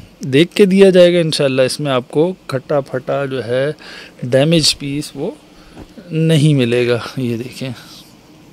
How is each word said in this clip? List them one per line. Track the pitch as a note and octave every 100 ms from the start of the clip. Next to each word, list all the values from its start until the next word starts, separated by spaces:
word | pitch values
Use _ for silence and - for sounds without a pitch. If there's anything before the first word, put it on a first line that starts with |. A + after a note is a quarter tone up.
| - - D3
देख | C3+ F3
के | - G3+
दिया | G3 G3
जाएगा | F3+ F3 F3
इंशाल्लाह। | D#3+ - C#3+ C3 B2+
इसमें | - D3
आपको | B2+ B2 D3 F3 F#3 -
खट्टा | C3+ - D3
फटा | C3 B2+ C3 C#3 C#3
जो | C3
है | A2 B2+ C#3+ D3+ - - - - B2
damage | C3 D3+ E3 C#3+
piece | - C#3+ C#3+ D3 C#3
वो | F3 D#4 - - - - - - F3
नहीं | D#3+ D#3+ D#3+ D#3 C#3
मिलेगा। | A#2+ A#2+ A#2+ A#2 - -
ये | A#2+ A#2
देखें, | B2+ - C3 A#2 - - - - - - -